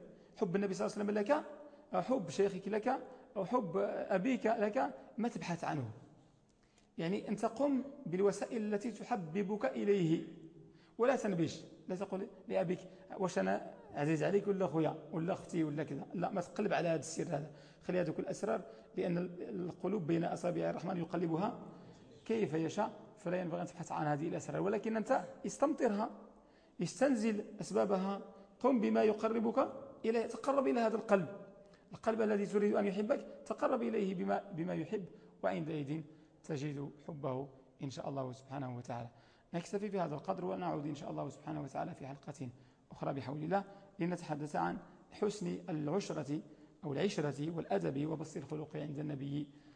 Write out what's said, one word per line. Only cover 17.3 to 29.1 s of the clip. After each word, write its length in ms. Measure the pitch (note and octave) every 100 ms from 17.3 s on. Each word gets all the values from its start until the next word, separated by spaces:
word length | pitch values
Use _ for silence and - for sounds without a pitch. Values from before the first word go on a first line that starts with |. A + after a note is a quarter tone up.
| D3 D#3 - - -
خلي 180 | - F3
هذه 100 | D#3+
كل 120 | F3
الأسرار 400 | F#3 F3+ G3+ - - - - -
لأن 220 | F#3 E3+
ال-، 240 | F3+ -
القلوب 640 | A3+ G3 F3 - F3+ G#3 D#3
بين 180 | E3
أصابع 460 | E3+ F3 F3 E3 E3
الرحمن 260 | - E3+ F3
يقلبها 600 | E3 F3 E3 E3 A3 - - - - - - -
كيف 300 | - A3+ E3
يشاء، 360 | D#3+ D#3 G3+ A3+ - - -
فلا 220 | F3 F3+
ينبغي 220 | E3+ F3
أن 40 | E3+
تبحث 260 | - -
عن 140 | E3+ D3+
هذه 220 | D3 E3+
الأسرار، 340 | E3+ - D3
ولكن 340 | F#3 G#3+ A3+ A3
أنت 280 | G#3+ C4 - - F#3+
استمطرها، 640 | - C#4+ - A#3+ G3+ A3+ - - - - - - -
استنزل 640 | E3+ - C#4 A#3 A3+ G#3 - -
أسبابها، 600 | - G3 G3+ F#3+ F#3+ G3+ - - - -
قم 200 | B3+ B3
بما 220 | A3 A3
يقربك 680 | G#3+